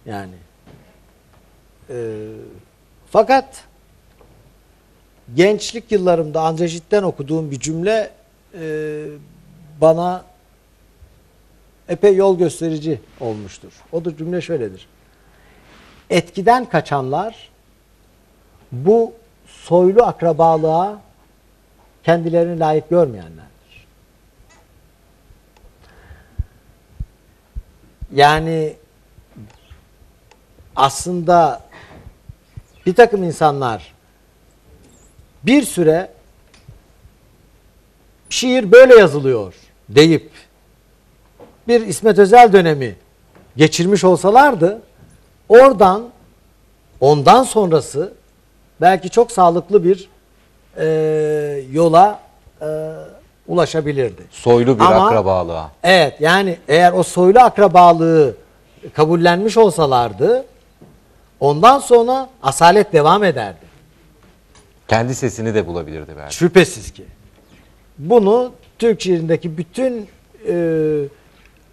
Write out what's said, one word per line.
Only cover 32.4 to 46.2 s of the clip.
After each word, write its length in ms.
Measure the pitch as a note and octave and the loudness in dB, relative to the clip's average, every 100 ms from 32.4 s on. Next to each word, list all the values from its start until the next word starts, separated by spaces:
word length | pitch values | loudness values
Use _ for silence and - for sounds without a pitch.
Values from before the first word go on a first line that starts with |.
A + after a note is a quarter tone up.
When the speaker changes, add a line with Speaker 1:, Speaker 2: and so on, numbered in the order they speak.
| _ - _ _ - | _ -20 _ _ -6
Speaker 1:
bir 80 | |
takım 280 | F#3 A#3 G#3 | 4 4 4
insanlar 680 | F3+ - D#3 C#3 B2+ G#2+ - _ _ _ _ _ _ _ _ _ _ _ _ _ _ _ | -4 -2 -2 -2 -6 -8 -12 _ _ _ _ _ _ _ _ _ _ _ _ _ _ _
bir 200 | D#3 C#4 | 0 0
süre 480 | B3+ - D#3+ D#3+ F#3 _ _ _ _ _ - - _ _ _ _ _ _ _ _ _ _ _ _ _ _ _ | 0 -2 0 0 -4 _ _ _ _ _ -20 -20 _ _ _ _ _ _ _ _ _ _ _ _ _ _ _
"Şiir 420 | - B3+ B3+ G#3 | -8 -4 -2 4
böyle 220 | A3+ C4 A#3+ | 6 8 8
yazılıyor." 560 | F#3 C#3+ C3+ A#2+ F#2+ - _ _ _ | 6 0 -4 -4 -6 -16 _ _ _
deyip 420 | A2 D#3+ D#3 - - _ _ _ _ _ _ _ _ _ _ - _ - | 2 4 2 -4 -20 _ _ _ _ _ _ _ _ _ _ -20 _ -2
bir 120 | A#3 A3 | -2 -2
İsmet 320 | E3+ A3 F#3+ | -4 0 2
Özel 340 | G3+ A#3+ A#3+ | 6 8 8
dönemi 440 | G3 E3+ D3 B2+ F#2+ _ _ _ _ _ - | 6 2 -2 -6 -12 _ _ _ _ _ 0
geçirmiş 480 | D#3 - F3 G3+ | 0 0 -2 0
olsalardı, 760 | F#3 F3 F#3+ A3 D4 A3+ E3 A3 _ _ _ _ _ _ _ | 2 2 4 4 4 2 -2 -4 _ _ _ _ _ _ _
oradan, 600 | A3 C4+ G#3+ F#3+ G3 A#3+ _ | 8 8 6 2 0 -6 _